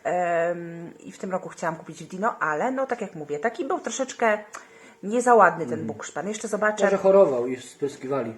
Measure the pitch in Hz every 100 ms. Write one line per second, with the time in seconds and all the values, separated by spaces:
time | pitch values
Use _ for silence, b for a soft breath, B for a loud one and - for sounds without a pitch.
0 | - 180 175 170 170 175 170 170 170 -
1 | - - 202 185 170 - 175 160 - 156
2 | 156 185 214 - 156 151 220 262 262 240
3 | 190 160 143 220 226 233 269 349 - -
4 | 262 - 226 214 - B B B B B
5 | 190 233 247 233 180 165 160 - - -
6 | - - 185 214 220 208 214 214 196 190
7 | 190 196 185 127 123 127 - - 143 -
8 | 131 139 113